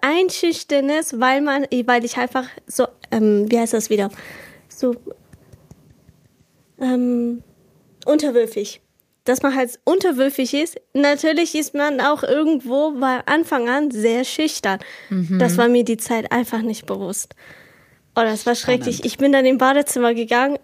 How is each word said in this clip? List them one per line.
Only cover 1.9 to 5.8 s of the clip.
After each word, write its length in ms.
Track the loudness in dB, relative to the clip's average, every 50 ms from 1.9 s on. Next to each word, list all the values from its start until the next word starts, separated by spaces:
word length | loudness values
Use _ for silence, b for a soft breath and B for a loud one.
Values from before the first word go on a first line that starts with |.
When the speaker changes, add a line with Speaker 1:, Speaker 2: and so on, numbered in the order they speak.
| 2 2 0
Speaker 1:
ich 140 | -2 -4 -4
einfach 280 | -4 -2 -4 -6 -6 -6 -14 -20 _ -10
so, 180 | -2 -2 -2 -2 -4 _ -8 -4
ähm, 400 | 0 2 4 4 4 2 2 2
wie 80 | 2 0
heißt 140 | 0 0
das 180 | -2 -2 -2 0
wieder? 200 | 0 0 0 -2 B B B B B B B B B B B B
So, 260 | -8 -4 -2 -2 -2 -4 -10 -18 -18 _ _ _ -20 _ _ _ -20 _ _ -20 -20 _